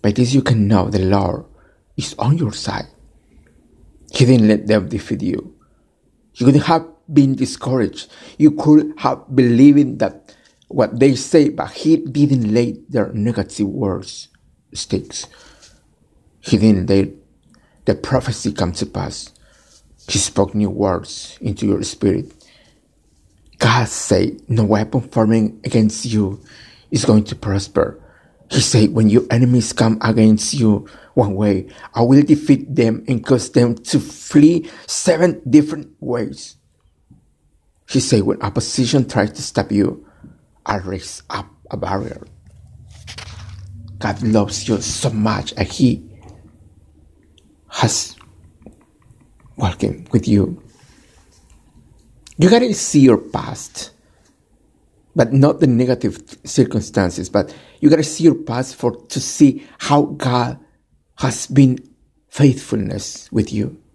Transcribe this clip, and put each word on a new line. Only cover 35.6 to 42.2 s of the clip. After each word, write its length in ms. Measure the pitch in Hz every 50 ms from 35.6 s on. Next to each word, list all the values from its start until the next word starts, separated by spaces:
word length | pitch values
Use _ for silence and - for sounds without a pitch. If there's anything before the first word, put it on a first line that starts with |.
| 147 147 160 151 147 - _ _
ways." 580 | - - 120 120 107 - 139 - - - - _ _ _ _ _ _ _ _ _ _ _ - _ _ _ _ _ _ _ _ _ _ _ _ _ _ _
He 100 | - 135
said, 240 | - - - 107 95
"When 180 | 110 101 -
opposition 640 | - 104 - 120 113 - - - 127 117 - 139 120
tries 240 | - - 117 98 107
to 100 | - -
stop 300 | - - - - 98 -
you, 340 | 95 101 98 - - - - _ _ _ - - - _ _ _ _ _ _
I 120 | - 104
raise 460 | 101 92 92 98 92 - - - - - _
up 200 | - - - - _ _ _ -
a 60 | -
barrier." 500 | - - - 95 98 113 - - -